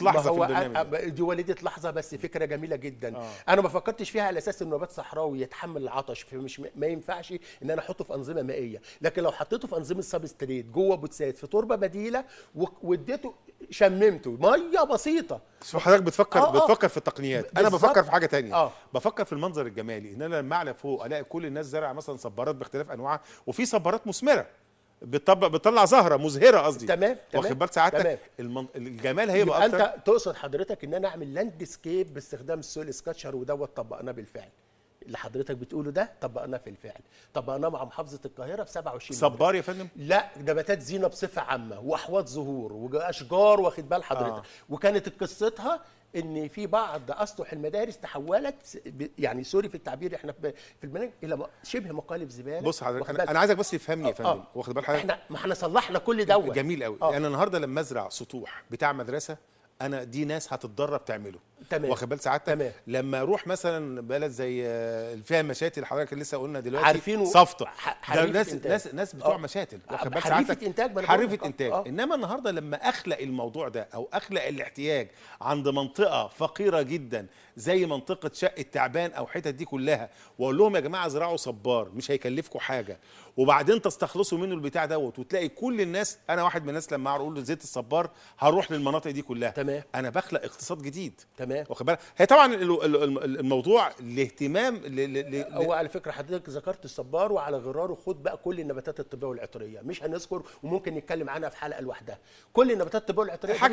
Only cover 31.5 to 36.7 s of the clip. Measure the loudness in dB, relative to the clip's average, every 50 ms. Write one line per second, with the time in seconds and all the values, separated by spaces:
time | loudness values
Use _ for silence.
31.5 | -6 -10 -12 -14 -14 -12 -8 -4 -2 -2 -2 -4 -6 -16 -14 -14 -14 -12 -8 -6
32.5 | -6 -6 -8 -10 -10 -10 -8 -8 -10 -10 -8 -10 -10 -10 -10 -8 -8 -6 -4 -4
33.5 | -2 -4 -4 -6 -6 -10 -10 -10 -10 -10 -10 -10 -10 -12 -14 -16 -16 -18 -18 -20
34.5 | _ _ _ _ _ _ _ _ _ -20 -18 -14 -14 -12 -12 -8 -6 -6 -6 -6
35.5 | -6 -8 -8 -8 -6 -6 -6 -2 -2 -2 -2 -2 -6 -10 -10 -8 -8 -8 -8 -8
36.5 | -8 -10 -10 -12